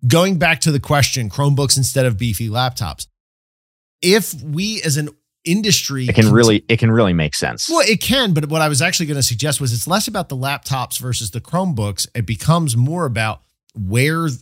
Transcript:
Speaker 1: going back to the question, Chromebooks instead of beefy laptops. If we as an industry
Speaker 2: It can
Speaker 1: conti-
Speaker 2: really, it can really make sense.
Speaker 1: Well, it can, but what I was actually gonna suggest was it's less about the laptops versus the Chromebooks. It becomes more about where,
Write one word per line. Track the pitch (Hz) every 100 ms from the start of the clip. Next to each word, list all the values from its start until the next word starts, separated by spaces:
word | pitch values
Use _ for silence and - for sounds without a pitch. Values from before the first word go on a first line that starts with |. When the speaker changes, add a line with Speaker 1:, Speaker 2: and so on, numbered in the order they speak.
| 123
Speaker 1:
going | 165 190 180
back | 165 160
to | 165
the | 143
question, | - 147 123 131 110
Chromebooks | - 147 139 139 -
instead | 127 135
of | 127 101
beefy | 120 101 113
laptops. | 113 127 123 92 65 - _ _ _ _ _ _ _ _ _
If | 175 214 - 151
we | 151 147 208 220
as | 160 143
an | 151 - _ _
industry | 165 190 214 156 - 135
Speaker 2:
It | 127
can | 117
Speaker 1:
conti- | 110 131
Speaker 2:
really, | 117 104 -
it | 113
can | 113
really | 113 104
make | 85 76
sense. | - 67 58 -
Speaker 1:
Well, | 330 214
it | 220
can, | - 269 233
but | 156 147
what | 160
I | 151
was | 143
actually | 170 - 156
gonna | 143
suggest | 123 113 147 143
was | 135
it's | 113 143
less | 190 214
about | 214 160
the | 131
laptops | 135 139 - 131 120 -
versus | 127 117 113
the | 117
Chromebooks. | - 170 185 120 104 98 -
It | 120 98
becomes | 110 - 170 156 117
more | 131 175 151
about | 113 110 - _ _ _
where, | 113 95 113 143 165 165 127